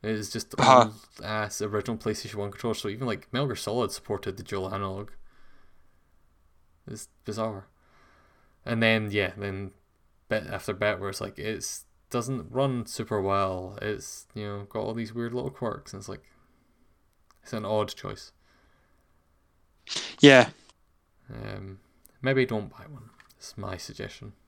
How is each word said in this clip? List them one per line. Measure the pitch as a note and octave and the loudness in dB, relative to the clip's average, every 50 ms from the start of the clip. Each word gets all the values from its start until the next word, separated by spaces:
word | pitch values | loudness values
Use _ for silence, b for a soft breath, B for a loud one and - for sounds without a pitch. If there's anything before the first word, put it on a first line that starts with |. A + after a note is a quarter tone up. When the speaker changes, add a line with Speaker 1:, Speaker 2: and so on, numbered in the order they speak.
| - | -4
Speaker 1:
It | G#2+ | -4
is | A2 G#2+ G#2 F#2+ | -4 -4 -6 -6
just | - A#2 - - - - | -8 -8 -10 -8 0 4
Speaker 2:
Uh-huh. | C3 C3 C3 B2+ A#2 | 8 10 12 12 10
Speaker 1:
old | G#2+ A2 A2+ - - _ - - | 8 4 -12 -20 -20 _ -12 -8
ass | G#2+ G#2+ G#2+ G#2+ G#2 - - G#2 | -6 -4 -2 -4 -4 -4 -4 -4
original | G#2+ G2+ G#2+ G2 - A#2 | -2 0 -2 -2 -2 -6
PlayStation | - - A2+ G#2+ - - G2+ - | -4 -2 -4 -4 -4 -6 -10 -6
one | G#2+ G2+ G2+ | -6 -6 -6
controller. | G2+ - - A#2+ A2 | -6 -6 -4 -4 -4
So | - - G#2+ | -2 -4 -6
even, | G2+ A2 C3+ | -6 -4 -4
like, | B2 G#2+ F#2 - - - | -4 -4 -6 -6 -6 -2
Metal | B2 D3 C#3 | -2 -2 -2
Gear | A2+ | -2
Solid | - - - G#2 B2 A#2+ G2 - | -4 -4 -2 0 0 0 0 -2
supported | - - - G#2 G2 - G2 F#2 | -6 -6 -4 -4 -4 -4 -6 -8
the | G2+ - | -8 -8
dual | - - G2 F#2+ F#2 G2 | -6 -4 -4 -4 -2 -4
analog. | G2 G2+ F#2+ F#2+ F#2+ G#2 A2 - - - - - - - - - - - - - - - - - - _ _ _ - _ - _ _ _ _ _ - _ _ _ _ _ | -4 -4 -4 -6 -6 -8 -10 -12 -14 -16 -18 -20 -20 -20 -20 -20 -20 -20 -20 -20 -20 -20 -20 -20 -20 _ _ _ -20 _ -20 _ _ _ _ _ -20 _ _ _ _ _
It's | - A#2 A2 - - _ _ _ | -14 -14 -14 -14 -16 _ _ _
bizarre. | - G#2 G#2+ A2 A2 G#2+ G2 F#2+ - _ _ _ _ _ - - - - - _ _ _ _ - _ _ _ _ | -10 -4 -4 -2 -4 -4 -6 -12 -16 _ _ _ _ _ -20 -20 -20 -20 -20 _ _ _ _ -20 _ _ _ _
And | - A#2 A2+ A#2 | -4 0 2 4
then, | A2+ A2+ A2 A2 G#2+ | 6 4 4 2 0
yeah, | G2+ G#2 G2 F2+ - | 0 2 0 0 -2
then | - G2+ G2+ G2 F#2+ G2 F#2+ - - _ _ _ _ _ _ _ _ _ _ | -4 -6 -6 -6 -6 -8 -10 -12 -16 _ _ _ _ _ _ _ _ _ _
bit | - A2 F2+ - | -4 -4 -2 -4
after | - G2 - - G#2 | -10 -8 -6 -6 -4
bit | F#2 G#2 G#2 G#2 F2+ | 0 0 0 0 0
where | G2 G2 | -4 -6
it's | G2 - | -6 -6
like, | G#2 G2+ G2 - | -8 -8 -8 -8
it's | - G#2+ A2 E2+ - - - - - _ _ _ _ _ | -6 -6 -6 -6 -6 -8 -10 -10 -14 _ _ _ _ _
doesn't | - B2 A2 B2 C3+ B2 D#2+ D#2 | -4 -4 -2 -2 -4 -6 -6 -6
run | - B2+ C3+ C#3 C3 B2 A2 | -2 0 0 2 0 -2 -4
super | - - - A#2 G#2 A2+ G#2 | -6 -6 -8 -4 -2 0 0
well. | F#2+ G2 G2 G2 G2 F#2+ F#2+ F#2 F#2 F#2 G2 G2+ G2 | 2 2 2 2 2 2 0 -4 -6 -8 -10 -6 -4
It's, | G#2+ G#2+ G2 - - - - - _ - | -4 -4 -4 -6 -12 -14 -16 -18 _ -10
you | G#2+ G#2+ | -10 -8
know, | G#2 G2+ G2+ G2+ G2+ | -8 -8 -10 -10 -8
got | - A#2 | -6 -4
all | G#2 G2+ A2+ | -4 -4 -4
these | A#2 A#2 G#2+ A2 | -4 -6 -6 -4
weird | A#2+ A#2 A#2 A#2 | -6 -6 -4 -4
little | B2 B2+ B2+ | -4 -4 -6
quirks, | - - - A2+ - - - - - | -6 -6 -6 -6 -6 -6 -12 -14 -14
and | F#2+ | -14
it's | G2 - | -12 -12
like, | G2 - - _ _ _ _ _ _ _ _ _ _ _ _ _ _ _ _ _ _ _ _ _ - _ _ | -14 -14 -14 _ _ _ _ _ _ _ _ _ _ _ _ _ _ _ _ _ _ _ _ _ -20 _ _
it's | - - | -10 -8
an | A2 G#2+ | -6 -4
odd | G2 A2 G#2+ G#2+ G2+ - | -2 0 0 0 -2 -4
choice. | - - G2+ G2+ - - - _ _ _ _ _ _ _ _ _ _ _ _ _ _ _ _ _ _ _ _ _ _ _ _ _ _ _ _ _ _ _ B B B B B B B | -10 -10 -10 -10 -10 -14 -20 _ _ _ _ _ _ _ _ _ _ _ _ _ _ _ _ _ _ _ _ _ _ _ _ _ _ _ _ _ _ _ B B B B B B B
Speaker 2:
Yeah. | - C#3+ C#3 B2+ A#2 - - - - - - _ _ _ _ _ _ _ _ _ _ - A2 | 12 12 12 12 10 8 2 -16 -20 -20 -20 _ _ _ _ _ _ _ _ _ _ -18 -16
Speaker 1:
Um, | A2 G#2+ G#2 G#2 G2+ G2 G2 F#2+ F#2+ _ _ _ _ _ - _ _ | -12 -12 -10 -10 -12 -12 -14 -16 -18 _ _ _ _ _ -20 _ _
maybe | - C3 C3+ C3 B2+ | 0 2 4 4 4
don't | A2+ A#2 G#2+ G2+ - | 4 2 -4 -4 -6
buy | - - - - | -12 -18 -18 -18
one. | D3+ C3 A2 A2 - _ - _ - | -18 -18 -18 -20 -20 _ -20 _ -20
It's | _ - - - - | _ -18 -16 -12 -10
my | G2+ G2+ F#2+ | -8 -8 -8
suggestion. | F2+ - - F#2+ - G#2+ G#2 - - - G#2+ G2+ _ _ | -8 -10 -14 -10 -10 -10 -10 -10 -14 -18 -18 -18 _ _